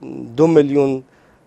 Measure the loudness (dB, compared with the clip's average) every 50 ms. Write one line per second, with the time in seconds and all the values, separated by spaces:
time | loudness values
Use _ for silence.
0 | -14 -16 -14 -14 -14 -10 -2 0 2 4 4 4 2 2 2 0 0 0 -2 -4
1 | -8 _ _ _ _ _ _ _ _